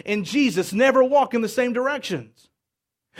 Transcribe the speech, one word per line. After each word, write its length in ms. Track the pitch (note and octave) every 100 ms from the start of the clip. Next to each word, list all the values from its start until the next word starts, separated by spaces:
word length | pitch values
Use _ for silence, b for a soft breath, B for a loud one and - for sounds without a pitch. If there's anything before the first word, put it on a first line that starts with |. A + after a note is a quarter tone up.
| -
and 200 | G#3 E3+
Jesus 480 | A#3+ C4+ F3 F3
never 300 | G3 C4 C4
walk 300 | B3+ C#4+ C4
in 80 | A#3
the 80 | A3
same 240 | B3+ B3
directions. 760 | A#3+ C4 C#4+ - E3 A2 _ _ _ _ _ _ _ _